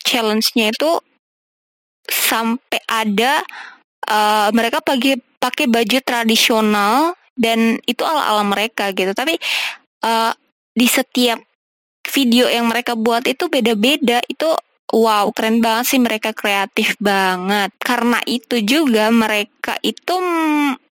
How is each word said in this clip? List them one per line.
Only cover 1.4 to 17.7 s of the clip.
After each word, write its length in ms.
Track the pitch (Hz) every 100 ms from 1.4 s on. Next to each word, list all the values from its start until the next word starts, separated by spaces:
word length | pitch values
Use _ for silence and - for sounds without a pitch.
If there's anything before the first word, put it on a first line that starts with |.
| _ _ _ _ _ _ -
sampai 760 | - - 233 226 240 _ -
ada, 560 | - 226 220 196 247 311 - - - - _ _
eh, 460 | - 214 208 214 208
mereka 320 | 233 226 294
pakai, 320 | - 269 269 269 - _
pakai 260 | 254 - 294
baju 260 | 233 220 254
tradisional 1120 | - 240 226 226 - 226 214 208 202 254 330 359 _ -
dan 400 | 226 226 226 - -
itu 160 | 240
ala-ala 400 | 294 302 - 214
mereka 480 | 202 196 220 - 202
gitu. 240 | 190 190 208
Tapi, 240 | 277 330 - - - - _ _
eh, 280 | 226 226 226 - _ _ _ -
di 120 | 240
setiap 480 | - 254 254 247 226 - _ _ _ _ _ -
video 400 | 269 254 233 240
yang 160 | 233 233
mereka 320 | 233 240 233
buat 240 | 220 233 254
itu 220 | 262 349
beda-beda. 720 | 294 233 214 240 302 240 240 -
Itu 240 | - 311 320 - _ -
wow, 400 | 226 226 208 202
keren 320 | - 220 233
banget 320 | 226 226 254 262
sih, 40 |
mereka 320 | 233 214 220 214
kreatif 640 | 214 196 196 - 214 190
banget. 720 | 202 196 190 185 185 208 196